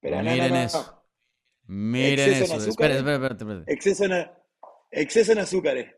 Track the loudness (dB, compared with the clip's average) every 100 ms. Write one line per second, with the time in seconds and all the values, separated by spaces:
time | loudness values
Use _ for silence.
0 | -4 -4 -2 0 2 0 0 -4 -8 -18
1 | _ _ _ _ _ _ -12 -6 -2 0
2 | 2 4 4 4 2 0 -2 0 2 2
3 | 0 -2 -4 -6 -10 -10 -6 -2 -2 0
4 | 0 0 -4 -14 _ _ -20 -20 _ -6
5 | 0 2 4 4 2 -2 0 -2 -6